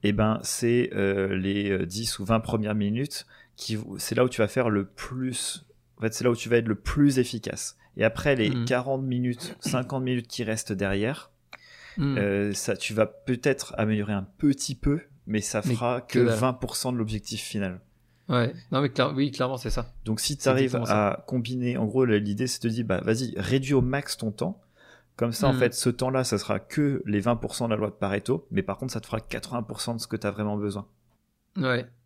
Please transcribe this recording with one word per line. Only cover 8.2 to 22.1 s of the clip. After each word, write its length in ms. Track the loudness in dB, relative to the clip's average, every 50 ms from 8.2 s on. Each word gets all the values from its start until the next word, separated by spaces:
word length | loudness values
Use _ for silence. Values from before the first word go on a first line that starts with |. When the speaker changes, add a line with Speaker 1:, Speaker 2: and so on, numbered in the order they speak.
| 2 2 4 4
Speaker 1:
les 120 | 4 2
Speaker 2:
Mhm. 160 | 2 0 0
Speaker 1:
quarante 380 | 2 0 0 0 0 -2 -2 -2
minutes, 540 | -2 -2 0 0 0 -2 -4 -8 -14 -14 -6
cinquante 420 | -6 -2 -2 -2 -2 -2 -4 -4
minutes 260 | -2 0 -2 -2 -2 -6
qui 140 | -6 -6 -2
restent 260 | -2 -2 -4 -2 -4
derrière, 580 | -2 -2 0 0 0 0 0 0 -2 -4 -10 -20 _ _ _ _ -20 -20 _ -20 -20 -20 -20 -14 -6 -2
Speaker 2:
Mhm. 200 | -2 0 2 2
Speaker 1:
euh, 360 | 2 2 2 2 0 0 -2
ça, 240 | -4 -2 -4 -4 -4
tu 160 | -4 -4 0
vas 120 | 0 0
peut-être 680 | 0 0 -12 _ -4 -2 0 2 0 0 0 -2 -10 -4 -2
améliorer 360 | 0 0 2 0 0 -2 -2
un 120 | -4 -4 -6 _ _
petit 380 | 2 2 2 2 -2 -8 -8
peu, 260 | -2 0 0 0 0 -2 -8 -20 _ _ -4
mais 140 | -2 -2
ça 200 | -2 -2 -4 -2 0
Speaker 2:
Mais 80 | 0 0
Speaker 1:
fera 240 | 0 0 0 0 -2
Speaker 2:
que 180 | -4 0 2 4
Speaker 1:
que 60 | 4
Speaker 2:
dalle. 140 | 4 4 4
Speaker 1:
vingt 140 | 2 0 0
pour 240 | 0 -6 -6 -6 -4
cent 160 | -4 -2 -2
de 40 | -2
l'objectif 440 | -2 -2 -2 -6 -6 -6 -8 -8
final. 400 | -8 -6 -6 -4 -4 -4 -6 -8 -14 _ _ _ _ _ _ _ _ 0
Speaker 2:
Ouais. 240 | 2 2 2 0 -2 -6 -8 _
Non, 100 | 0 0
mais 60 | 0 0
clair-, 240 | 2 2 0 0 2
oui, 160 | 0 0 0
clairement, 260 | 0 -2 -2 -2 -2 -4
c'est 120 | -2 -2
ça. 240 | 0 0 -2 -4 -10 -12 -4
Speaker 1:
Donc, 160 | -4 -2 -2
si 120 | 0 -4 -4
Speaker 2:
C'est 100 | 0 2
Speaker 1:
t'arrives 180 | 4 4 4 4
Speaker 2:
exactement 220 | 2 2 0 0
ça. 240 | 2 4 4 4 4
Speaker 1:
à 120 | 2 0 -6 -4
combiner, 480 | -2 -2 -2 -2 -4 -2 -2 0 0 0
en 80 | 0
gros, 200 | 0 2 2 4
la, 120 | 6